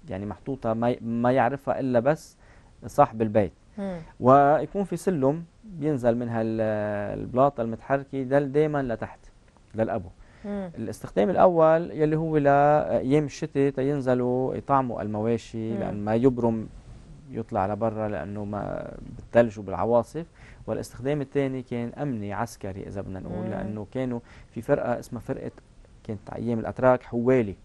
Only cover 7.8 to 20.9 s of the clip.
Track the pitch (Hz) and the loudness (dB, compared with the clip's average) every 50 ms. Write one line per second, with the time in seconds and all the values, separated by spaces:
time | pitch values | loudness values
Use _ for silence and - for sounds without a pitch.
7.8 | - - 139 139 135 _ - 135 131 123 139 143 147 135 135 147 156 151 151 143 | -4 -2 -2 -2 -2 _ -6 -6 -2 2 2 2 2 2 2 2 2 2 0 -2
8.8 | 135 123 113 110 110 - - - - - _ - _ _ _ _ _ _ - 101 | -2 -4 -4 -6 -6 -12 -12 -18 -20 -20 _ -20 _ _ _ _ _ _ -2 -2
9.8 | 113 98 98 - 90 90 - _ - - - - - 202 202 202 190 180 160 - | 0 0 0 -4 -6 -8 -16 _ -20 -20 -20 -16 -10 -8 -8 -8 -8 -10 -10 -8
10.8 | 113 98 - - - - - - 208 202 180 - 185 190 175 165 160 160 160 165 | -8 -8 -8 -10 -14 -4 0 0 2 2 4 6 6 6 8 6 6 6 6 4
11.8 | 175 - - 147 156 156 156 156 165 160 156 151 139 139 139 143 143 147 151 151 | 2 -2 0 0 2 2 2 0 0 0 2 4 4 6 6 6 6 6 6 4
12.8 | - 80 110 110 87 127 139 151 151 135 - - - 151 - 139 139 143 135 139 | 2 2 0 0 2 4 2 2 2 0 -6 -8 -10 -4 0 2 2 2 2 0
13.8 | 131 139 147 143 127 131 127 123 123 123 123 127 131 131 - 101 104 - 139 135 | -2 0 0 0 2 2 2 2 2 0 0 0 0 -2 -2 -6 -2 2 2 2
14.8 | 131 120 113 - - 104 104 104 107 117 117 110 - - - 113 110 110 110 98 | 2 0 -4 -4 -4 -4 -2 -2 0 0 0 -2 -2 -8 -8 -8 -6 -4 -4 -4
15.8 | 98 98 101 104 104 107 110 117 123 135 123 120 117 117 113 110 107 - - - | -4 -4 -4 -4 -2 0 2 6 6 4 4 4 0 0 0 0 -6 -10 -14 -18
16.8 | - - - - - - - - - 139 127 113 110 - 113 104 95 98 104 101 | -20 -20 -20 -20 -20 -20 -20 -20 -18 -12 -10 -10 -8 -4 0 0 0 0 0 -2
17.8 | 113 113 107 110 110 104 104 82 73 101 101 104 104 104 104 101 - 50 - - | -2 -2 -2 -2 -4 -4 -4 -6 -6 -8 -8 -8 -8 -6 -6 -6 -6 -6 -6 -8
18.8 | - - - - - - - - - - - 147 120 113 101 107 104 95 92 85 | -8 -10 -14 -14 -16 -14 -16 -16 -16 4 4 4 4 4 0 -8 -8 -8 -4 -2
19.8 | 95 113 120 120 117 - - 156 170 - _ - - - - - - - 110 107 | 0 2 2 2 2 0 -8 -12 -12 -12 _ -20 -20 -20 -20 -16 -8 -6 -6 -6
20.8 | 113 - | -6 -10